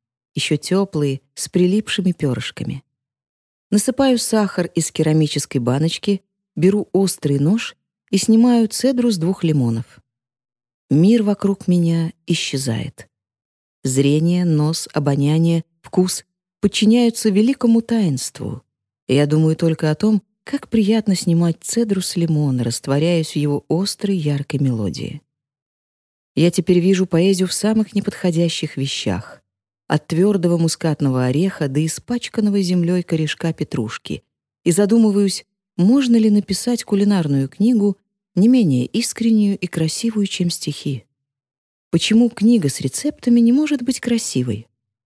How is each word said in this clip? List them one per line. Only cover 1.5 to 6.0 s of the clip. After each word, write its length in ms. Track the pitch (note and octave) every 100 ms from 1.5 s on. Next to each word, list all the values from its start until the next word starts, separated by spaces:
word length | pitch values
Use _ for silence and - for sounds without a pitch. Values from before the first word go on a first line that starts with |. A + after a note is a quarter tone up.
| F3 F3+ G#3 G#3+ - F3+
перышками. 720 | F3 D3 B2 - - - C3+ - _ _ _ _ _ _ _ -
Насыпаю 440 | G#3 - B3+ C4+ B3
сахар 500 | - A3 G3+ - E3+ -
из 160 | D#3+
керамической 680 | - D#3 D#3+ D3+ D3+ - C3+
баночки, 600 | A#2+ C3+ D#3+ -